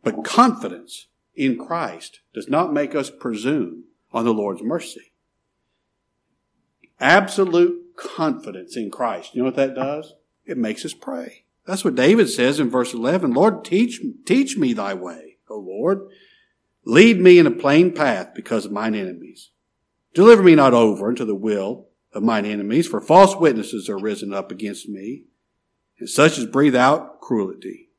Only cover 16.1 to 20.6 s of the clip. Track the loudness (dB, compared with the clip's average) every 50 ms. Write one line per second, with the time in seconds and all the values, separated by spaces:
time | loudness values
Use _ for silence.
16.1 | _ _ _ _ _ _ _ _ _ _ _ _ _ _ _ 2 6 8 8 8
17.1 | 6 6 8 8 8 8 8 4 0 0 0 2 4 4 4 2 2 0 -2 0
18.1 | 0 -4 -6 -12 _ -20 -10 -6 -6 -6 -6 -6 -8 -6 -4 -4 -4 -6 -8 -10
19.1 | -12 -14 -20 -20 -20 -20 -20 _ _ _ _ _ _ _ _ _ _ _ _ _
20.1 | _ 6 8 8 8 10 8 6 8 8